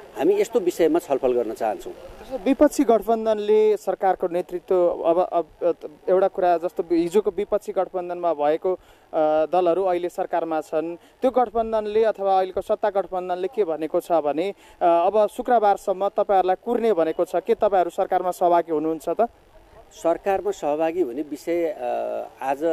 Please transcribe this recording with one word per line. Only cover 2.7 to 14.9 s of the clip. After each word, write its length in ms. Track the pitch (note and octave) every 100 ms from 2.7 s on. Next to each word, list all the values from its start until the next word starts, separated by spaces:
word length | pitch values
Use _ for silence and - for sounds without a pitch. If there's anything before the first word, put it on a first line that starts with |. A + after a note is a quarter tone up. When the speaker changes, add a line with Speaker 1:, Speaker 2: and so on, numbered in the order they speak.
| -
Speaker 2:
गठबन्धनले 920 | A#3 A3+ G3 A3+ A3 G#3+ G#3 G#3+ G#3+ G3+
सरकारको 500 | - F#3 G3 F3+ F#3
नेतृत्व 480 | E3+ F3 F3+ - F#3 F3 E3+ -
अब, 140 | E3+
अब, 560 | F3+ F3 E3 - E3+ D#3+ D#3+ D3 -
एउटा 180 | F#3 F#3+
कुरा 300 | - F3+ E3+
जस्तो 260 | F3 - E3+
हिजोको 400 | E3+ E3+ G3+ G3+ F3
विपक्षी 340 | G#3 G#3 -
गठबन्धनमा 640 | F#3+ F3+ F#3 F3 F3 F3
भएको, 400 | D3+ D3 E3 F#3+
अ, 60 | F3+ _ _ _ E3 D#3 D#3 D#3
दलहरू 380 | F3 F3 E3+
अहिले 260 | F#3+ F3+ F3
सरकारमा 520 | - F3+ E3+ E3 D#3
छन्। 360 | - D#3 E3 E3+ _ -
त्यो 100 | B3+
गठबन्धनले 720 | A#3+ A#3 A3+ A3+ A3 G#3+ G#3+
अथवा 340 | A3+ G3+ G3 F#3+
अहिलेको 240 | F#3+ F#3
सत्ता 280 | F#3 G#3 G#3+
गठबन्धनले 580 | G3 F3 F#3 F3+ F3+ F#3
के 160 | G#3+
भनेको 360 | F3 D#3 D#3 F3
छ 120 | -
भने, 380 | E3 D3 C#3+ F#3+
अ, 360 | - - -
अब 420 | F3